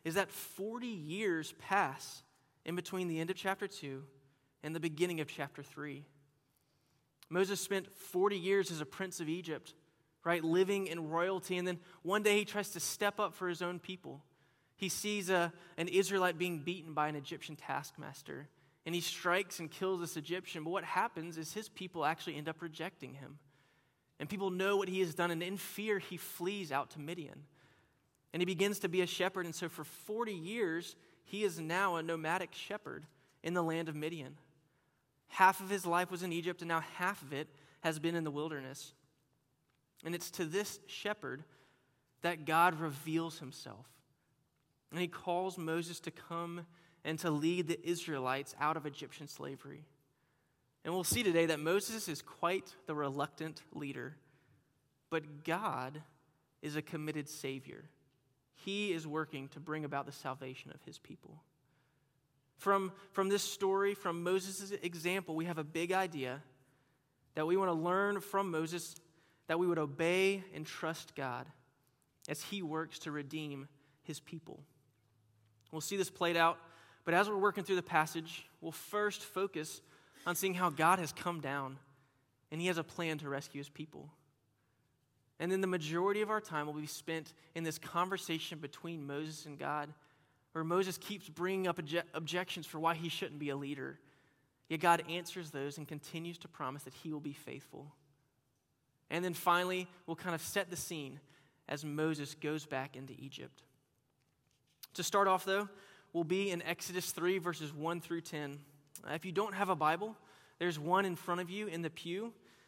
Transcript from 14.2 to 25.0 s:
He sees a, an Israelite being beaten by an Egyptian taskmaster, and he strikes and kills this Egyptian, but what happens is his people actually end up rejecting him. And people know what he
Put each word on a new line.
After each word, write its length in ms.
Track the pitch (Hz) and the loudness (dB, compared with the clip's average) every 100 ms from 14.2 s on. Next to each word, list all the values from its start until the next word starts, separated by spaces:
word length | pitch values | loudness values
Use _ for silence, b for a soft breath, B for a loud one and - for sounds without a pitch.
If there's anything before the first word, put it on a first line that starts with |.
| - b b b b | -16 b b b b
He 140 | b 190 | b -2
sees 400 | - 208 208 180 | 0 0 0 4
a, 240 | 185 170 B B B | 4 4 B B B
an 100 | 175 | 4
Israelite 520 | 185 185 196 180 165 | 4 6 4 4 4
being 220 | 180 165 | 0 0
beaten 340 | 151 185 160 | -2 -4 -2
by 140 | 156 151 | 2 2
an 60 | |
Egyptian 420 | 147 139 156 - 147 | 0 -6 -10 -10 -10
taskmaster, 920 | - 139 147 - 139 139 - 139 147 b b b 160 | -4 -4 -4 -10 -12 -12 -10 -10 -10 b b b -4
and 80 | |
he 80 | 175 | -2
strikes 580 | 165 - 175 185 190 - | -2 0 4 4 2 -6
and 100 | 160 | -10
kills 300 | - 185 185 | -2 0 0
this 160 | 170 160 | -2 -6
Egyptian, 480 | 151 180 180 170 | -4 -4 -4 -6
but 60 | 156 | -2
what 120 | 190 | -2
happens 540 | 170 185 170 165 170 165 | 0 0 0 -2 -8 -8
is 160 | 156 | -6
his 160 | 214 214 | -8 -8
people 380 | - 185 175 151 | -10 -6 0 0
actually 300 | 165 180 147 | 0 -4 -6
end 120 | 151 | -6
up 140 | 160 | -6
rejecting 500 | 165 156 165 - 131 | -8 -6 -8 -6 -12
him. 260 | 139 135 147 _ b b b b b b - | -12 -14 -16 _ b b b b b b -10
And 80 | 147 | -6
people 220 | 190 196 | -2 0
know 300 | 180 196 202 | 2 4 4
what 100 | 185 | 2
he 120 | 185 | 2